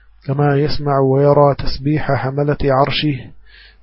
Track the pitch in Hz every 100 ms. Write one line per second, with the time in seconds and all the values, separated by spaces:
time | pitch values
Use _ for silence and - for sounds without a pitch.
0 | _ - - 139 147 139 147 - 147 135
1 | 135 135 143 143 143 135 139 - 139 151
2 | - 131 127 139 147 143 143 131 139 -
3 | 151 131 117 - - - - -